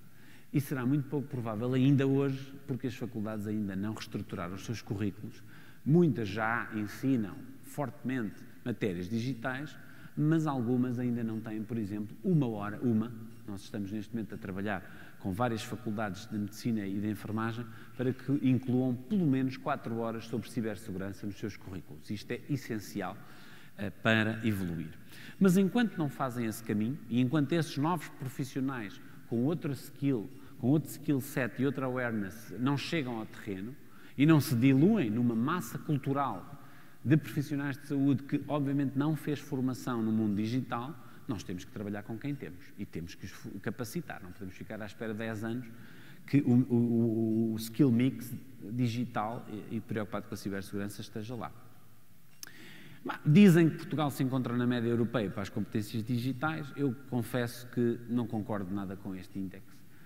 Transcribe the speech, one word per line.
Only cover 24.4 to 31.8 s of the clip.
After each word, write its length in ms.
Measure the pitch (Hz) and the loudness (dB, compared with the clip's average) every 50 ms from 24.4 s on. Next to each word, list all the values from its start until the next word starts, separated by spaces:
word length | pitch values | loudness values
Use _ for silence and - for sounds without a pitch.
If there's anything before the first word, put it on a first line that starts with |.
| 120 | 0
evoluir. 440 | 113 104 98 95 87 85 82 80 80 - - - - - - - - - - | 0 0 0 0 -2 -2 -4 -6 -8 -10 -14 -16 -18 -18 -16 -16 -10 0 4
Mas 180 | 190 196 170 | 6 8 8
enquanto 400 | 196 196 175 - 240 240 202 - | 8 6 6 4 4 2 2 2
não 120 | 170 156 139 | 0 -2 -2
fazem 380 | - - 139 131 113 123 117 | -2 -2 -2 -2 -2 -2 -2
esse 160 | 110 104 - - | -2 -2 -4 -2
caminho, 360 | - 110 104 107 117 143 - - - | 0 0 2 2 0 -2 -4 -4 0
e 120 | 117 123 | 2 4
enquanto 320 | 127 123 151 156 143 131 170 | 4 4 4 4 4 4 2
esses 260 | 170 147 - - 135 | 2 2 0 0 0
novos 300 | 139 160 180 156 - - | 0 2 0 0 -2 -6
profissionais 920 | - - 139 127 - - 135 - - 143 131 139 135 123 107 92 - - - - - - - - | -10 -8 -8 -6 -6 -6 -6 -4 -2 -2 -2 -2 -2 -4 -6 -8 -8 -12 -16 -16 -16 -16 -8 -2
com 160 | 123 113 123 | 0 2 2
outro 280 | 147 180 - - 147 135 | 2 2 0 0 -2 -4
skill, 560 | - - - - - 139 139 135 110 95 - - - - - - - | -4 -8 -12 -6 0 2 2 2 2 0 -4 -10 -14 -16 -16 -8 0
com 100 | 117 120 | 4 6
outro 220 | 147 165 - - | 6 6 4 0
skill 300 | - - - - 147 131 | -6 -4 0 0 2 2
set 420 | 117 - - 143 127 110 - - 127 | 0 -2 -2 0 0 0 0 0 0
e 40 | |
outra 200 | 143 131 139 | 0 2 0